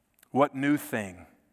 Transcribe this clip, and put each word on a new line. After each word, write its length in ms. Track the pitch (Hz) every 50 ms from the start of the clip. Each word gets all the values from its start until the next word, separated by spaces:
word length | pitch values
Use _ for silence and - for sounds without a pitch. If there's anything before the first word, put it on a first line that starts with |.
| _ _ _ _ - _ -
What 220 | 127 143 147 135
new 220 | 135 135 143 147
thing 500 | 143 - - - 117 104 95 90 87 85 - _ _ _ _